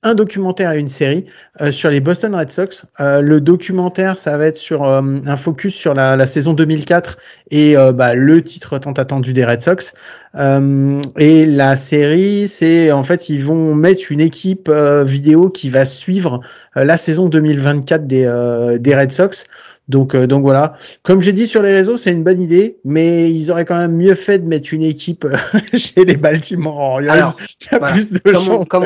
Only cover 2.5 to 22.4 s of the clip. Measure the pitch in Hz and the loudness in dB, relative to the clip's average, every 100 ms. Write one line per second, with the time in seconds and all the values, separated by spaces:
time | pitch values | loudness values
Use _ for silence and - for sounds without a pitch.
2.5 | - 190 - - - 139 143 143 151 147 | -4 -6 -8 -20 -6 0 2 4 2 4
3.5 | 180 - 185 180 180 190 185 - 147 156 | 0 0 -4 -4 -2 -4 -4 -6 -2 -2
4.5 | 156 - 151 139 135 135 135 139 139 139 | -2 -8 -4 0 0 0 -4 -4 -6 -4
5.5 | 147 202 190 170 139 131 135 135 151 143 | -6 -6 -4 -2 0 2 2 0 0 -2
6.5 | 156 156 156 139 175 170 - - - _ | 0 0 -2 0 0 0 -16 -20 -20 _
7.5 | 147 151 147 131 127 123 120 135 160 160 | 2 4 6 4 4 0 2 4 4 2
8.5 | - - 139 139 135 135 139 127 131 120 | -14 -10 -10 -8 -6 -4 -4 -2 0 0
9.5 | 120 143 185 - - - - - - 139 | 0 0 -2 -4 -16 -20 -20 -20 -4 0
10.5 | 139 139 139 139 139 139 - 151 160 156 | 2 2 0 0 -2 -6 0 4 6 4
11.5 | 143 135 135 - 147 147 160 196 202 202 | 2 2 0 0 0 2 2 0 0 -4
12.5 | - 165 165 165 143 135 180 - 147 139 | -2 2 4 4 2 0 -4 -2 -6 -2
13.5 | 165 160 151 160 185 - 147 160 - 185 | -2 0 2 2 2 -2 0 0 -2 -6
14.5 | 190 175 151 147 143 139 139 143 156 185 | -4 -2 0 2 2 0 0 2 4 4
15.5 | 185 135 127 131 - - 185 170 123 - | 0 -4 -2 -2 -4 -4 -2 -2 -6 -12
16.5 | - _ - 139 165 - 160 180 156 151 | -20 _ -2 0 0 0 -2 0 2 0
17.5 | 143 139 147 135 160 147 131 127 120 120 | 0 0 -2 -2 -4 0 0 0 0 -2
18.5 | 120 120 120 123 139 135 135 190 - - | -2 -2 0 2 2 2 0 -2 -2 -20
19.5 | - - _ - 135 131 135 127 139 139 | -20 -20 _ -2 0 0 0 2 2 2
20.5 | 135 156 - - - - 190 185 196 226 | 2 0 -4 -20 -16 2 2 4 0 0
21.5 | 220 202 196 190 240 214 175 165 185 | 0 2 2 2 0 -2 0 0 0